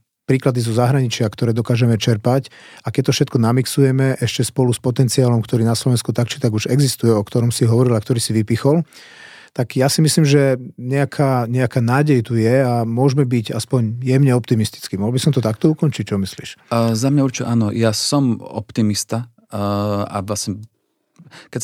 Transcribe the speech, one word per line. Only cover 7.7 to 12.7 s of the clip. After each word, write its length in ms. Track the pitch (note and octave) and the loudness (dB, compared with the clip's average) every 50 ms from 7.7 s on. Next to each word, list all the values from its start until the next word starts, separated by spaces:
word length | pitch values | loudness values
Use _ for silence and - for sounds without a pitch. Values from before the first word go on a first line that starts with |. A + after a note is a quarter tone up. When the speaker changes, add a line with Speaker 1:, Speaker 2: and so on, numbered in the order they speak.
| A2+ A#2+ B2+ B2 A#2 | 2 2 2 2 2
Speaker 1:
a 80 | G#2+ | 0
ktorý 160 | - - B2 A#2 | 0 -2 -2 -2
si 160 | - - G#2+ | -2 -2 -2
vypichol, 480 | A2 G#2 - A#2 - - C#3 D3+ F3 D#3+ - - - - - - - - - - - - - - | -2 0 0 -2 0 2 2 2 2 0 -4 -10 -20 -20 -20 -20 -20 -20 -20 -20 -20 -20 -10 -6
tak 160 | - B2 - | -6 -4 -2
ja 160 | - C3+ B2+ C#3+ | 0 0 0 2
si 160 | - - D#3 | 2 2 2
myslím, 240 | D3 - F3 D#3 C#3 | 2 2 2 2 4
že 320 | C#3+ D3 C#3 C3+ C3 B2+ B2+ - - | 4 4 4 2 0 -2 -4 -10 -14
nejaká, 720 | - B2 B2+ C3+ C#3 C#3 C3+ - - C#3+ C3+ C3 B2 A#2 A2+ | -10 -6 -4 -2 0 -2 -2 -2 0 0 2 2 0 0 0
nejaká 320 | A#2+ B2+ B2+ A#2 - C3+ | 0 0 0 0 0 0
nádej 400 | A#2 A#2 B2+ C#3 D3+ D3+ C#3 B2 A2 - | 0 2 2 2 2 2 2 2 0 0
tu 80 | A#2 | 0
je 240 | A2+ A2 A2+ B2 C3+ | 0 2 2 4 2
a 240 | C3+ B2 | 2 2